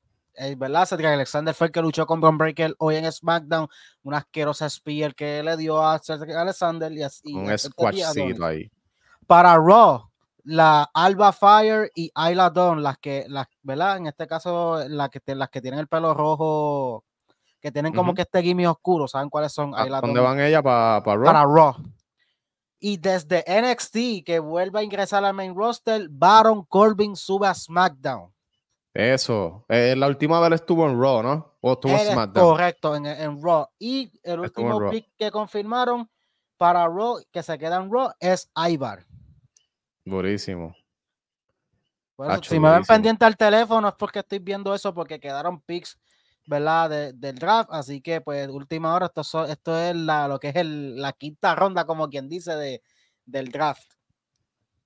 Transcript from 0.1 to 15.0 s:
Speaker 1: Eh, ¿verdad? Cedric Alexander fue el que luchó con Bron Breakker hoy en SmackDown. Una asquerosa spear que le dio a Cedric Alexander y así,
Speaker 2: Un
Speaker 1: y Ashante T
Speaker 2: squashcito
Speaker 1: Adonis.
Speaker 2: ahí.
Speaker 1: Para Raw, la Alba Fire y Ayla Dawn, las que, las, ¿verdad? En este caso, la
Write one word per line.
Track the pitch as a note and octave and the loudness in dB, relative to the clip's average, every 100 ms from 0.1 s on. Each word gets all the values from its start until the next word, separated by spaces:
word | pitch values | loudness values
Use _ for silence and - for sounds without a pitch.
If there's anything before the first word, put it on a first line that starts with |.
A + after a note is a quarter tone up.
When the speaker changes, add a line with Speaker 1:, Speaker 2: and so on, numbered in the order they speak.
| _ _ | _ _
Speaker 1:
Eh, | - C#3 C3+ | -12 -10 -8
¿verdad? | C3 D#3 F#3 | -4 0 0
Cedric | F3 D#3 | 0 0
Alexander | C#3+ C3 D3 D#3+ | 0 -2 -4 -4
fue | - E3 | -2 -4
el | |
que | E3+ | -2
luchó | E3 D#3 D#3 | -4 -2 -2
con | E3 | 2
Bron | D#3+ D#3 | 2 4
Breakker | D#3+ D#3+ D#3+ - | -2 -2 -4 -2
hoy | D#3 D#3 | -2 -2
en | D#3+ | -4
SmackDown. | D#3 E3 E3+ D3 E3 D#3 _ - _ | -6 -2 -2 -2 -4 -4 _ -20 _
Una | C#3 D3 | -8 -8
asquerosa | - D#3 D3+ D3 D3+ | -8 -6 -6 -4 -8
spear | - D3+ D3 D3+ | -10 -10 -6 -6
que | - D3 D3 | -6 -10 -6
le | D#3 E3 | -6 -6
dio | D#3+ D#3 D#3 | -4 0 0
a | D#3 | 0
Cedric | - D3+ D#3 D#3+ | -4 -10 -8 -4
Alexander | F3+ F#3 F3 E3 D#3 | -4 -2 -4 -4 -8
y | D#3 | -8
así, | C#3 - G2+ | -10 -10 -14
Speaker 2:
Un | F#2+ G2+ | -10 -4
Speaker 1:
y | |
Ashante | G#2 - - | -4 -6 -2
T | |
Speaker 2:
squashcito | A2+ F#2+ - G#2 | -2 -2 -4 -4
Speaker 1:
Adonis. | F#2 F2+ | -4 -4
Speaker 2:
ahí. | E2+ D#2 G#2+ _ _ _ _ _ - | -6 -6 -10 _ _ _ _ _ 4
Speaker 1:
Para | F3 F3 E3 | 8 10 8
Raw, | D#3+ A3 G3+ B2 - _ _ _ C#3 | 8 8 8 4 -4 _ _ _ -6
la | D#3+ D#3+ D3+ D3 D#3 | 4 6 6 2 2
Alba | F#3 G3 G#3 | 2 4 4
Fire | - G3+ G#3+ G#3+ G#3+ G#3+ | 6 6 6 6 0 -2
y | - E3 - | -6 -10 -2
Ayla | E3 F3+ F3+ | -2 2 2
Dawn, | E3 F3+ D#3 | 4 2 2
las | C#3+ B2+ | -2 -6
que, | D3 C#3 B2 | -8 -8 -8
las, | C#3 B2+ _ | -10 -10 _
¿verdad? | C#3 C3+ F#3+ G3 | -10 -4 -2 -2
En | D#3+ | -6
este | - E3 | -10 -10
caso, | E3 F3+ E3+ E3+ D#3+ C3+ | -8 -6 -4 -2 -4 -6
la | D3 | -6